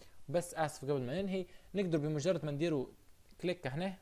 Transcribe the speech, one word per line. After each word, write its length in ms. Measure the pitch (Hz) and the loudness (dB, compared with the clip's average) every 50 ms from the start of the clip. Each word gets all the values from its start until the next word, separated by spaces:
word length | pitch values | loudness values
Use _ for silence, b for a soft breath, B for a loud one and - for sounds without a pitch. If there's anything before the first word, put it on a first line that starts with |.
| B B B B B - | B B B B B -2
بس 260 | 147 175 170 - - | 0 0 0 0 0
اسف 300 | 160 156 147 - - 135 | 0 0 0 -2 -2 0
قبل 180 | 139 147 135 | 0 2 2
ما 200 | 123 120 143 190 | 0 0 0 -2
ننهي، 240 | 202 190 190 190 180 B B B B B B | 0 0 0 -2 -2 B B B B B B
نقدر 240 | 196 196 170 165 151 | 0 2 4 4 2
بمجرد 460 | 143 156 156 147 135 185 180 151 147 | 4 2 2 2 4 4 4 2 2
ما 60 | 151 | -2
نديروا 360 | 143 139 165 175 156 135 123 - - - - - - - - - - - | 0 2 2 4 4 2 0 -2 -6 -14 -20 -20 -20 -20 -20 -20 -10 -4
كليك 260 | - 180 175 - - | -2 -2 -2 -2 -2
هنا 300 | 131 131 160 180 196 185 - | -4 -2 -2 -2 -2 -4 -6